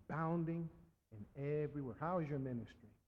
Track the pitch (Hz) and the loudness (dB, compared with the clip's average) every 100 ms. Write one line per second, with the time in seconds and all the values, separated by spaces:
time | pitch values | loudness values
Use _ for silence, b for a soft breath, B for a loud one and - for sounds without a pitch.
0 | - 143 160 170 160 170 165 - - _ | -4 0 2 4 2 0 -2 -6 -20 _
1 | _ 107 104 139 143 151 147 143 135 107 | _ -12 -12 -4 0 2 2 0 -4 -2
2 | 156 180 151 143 131 120 107 - - - | 2 2 2 0 0 -2 -4 -12 -20 -20